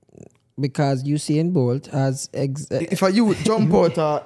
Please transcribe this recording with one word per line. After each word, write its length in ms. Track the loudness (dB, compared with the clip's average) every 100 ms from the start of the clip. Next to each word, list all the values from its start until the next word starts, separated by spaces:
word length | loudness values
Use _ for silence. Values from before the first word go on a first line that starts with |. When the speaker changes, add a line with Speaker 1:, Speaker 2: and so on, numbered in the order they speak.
| _ -20 -20 _ _ -6
Speaker 1:
Because 460 | -4 0 0 0
Usain 480 | -2 -2 0 0 2
Bolt 340 | 2 0 -2 -4
has 420 | -2 -2 -2 -6
ex-, 340 | -4 -4 -4 -6
Speaker 2:
If 320 | -4 -4 0
a 100 | 2
youth 320 | 2 2 2
jump 280 | 0 2 4
Speaker 1:
<laughs> 60 | 4
Speaker 2:
out, 180 | 2 2
uh, 240 | 0 -2